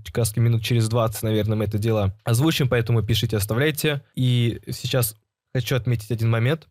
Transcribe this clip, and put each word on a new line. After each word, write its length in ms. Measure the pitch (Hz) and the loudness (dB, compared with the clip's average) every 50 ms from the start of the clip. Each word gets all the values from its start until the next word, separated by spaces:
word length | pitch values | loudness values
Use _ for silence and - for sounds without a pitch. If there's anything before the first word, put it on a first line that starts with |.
| - | -6
как 120 | - - 120 | -6 -2 -2
раз 160 | 113 113 - | -2 0 0
минут 240 | 113 113 120 117 113 113 | 2 2 2 2 0 0
через 240 | - 123 117 113 110 | 0 0 0 2 2
двадцать, 340 | 120 123 110 110 110 - 117 | 2 0 0 0 -2 -4 -4
наверное, 340 | 110 110 107 101 107 110 | -2 0 0 0 0 0
мы 80 | 110 107 | 0 -2
это 120 | 104 110 101 | -2 -2 -2
дело 360 | 107 113 110 107 101 98 - - - | 0 0 0 0 0 0 -2 -4 -4
озвучим, 460 | 117 113 117 151 160 156 - 139 123 | -2 0 2 2 2 2 0 0 2
поэтому 320 | 123 120 113 - 117 113 | 2 0 2 2 0 0
пишите, 360 | 101 107 110 - - 113 110 | 0 0 0 0 0 0 0
оставляйте. 680 | 104 101 104 110 120 143 156 143 - - 151 147 143 - _ _ | -2 -2 0 0 0 0 0 0 0 -2 -2 -2 -2 -6 _ _
И 460 | - 131 127 123 120 117 117 - - - - | -2 0 2 2 2 2 0 0 -4 -8 -12
сейчас 440 | 127 - - - - 127 117 - - - _ _ _ _ _ _ - | -10 -8 -6 -2 0 0 0 -2 -4 -10 _ _ _ _ _ _ -4
хочу 220 | 131 - - 139 | -4 -2 -2 -2
отметить 340 | 120 - 127 120 113 - - | -2 0 0 -2 -2 -2 -4
один 180 | 120 110 113 117 | -4 -2 0 0
момент, 380 | 117 113 117 131 160 160 - - | 2 2 2 0 0 -2 -4 -12